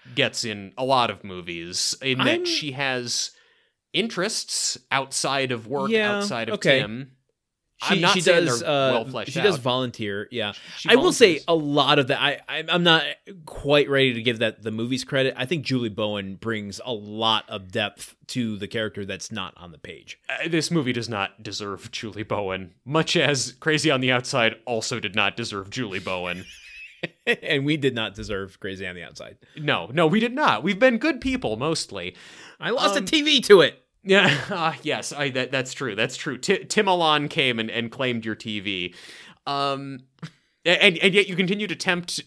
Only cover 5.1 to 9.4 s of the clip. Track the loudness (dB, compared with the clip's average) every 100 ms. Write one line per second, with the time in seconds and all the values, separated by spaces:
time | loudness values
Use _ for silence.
5.1 | -4 -2 0 -2 -4 -4 -4 0 0 0
6.1 | -2 -2 -4 -4 0 2 2 2 -6 -12
7.1 | _ _ _ _ _ _ _ 0 2 4
8.1 | 4 6 4 4 0 0 2 2 2 -2
9.1 | -6 -6 0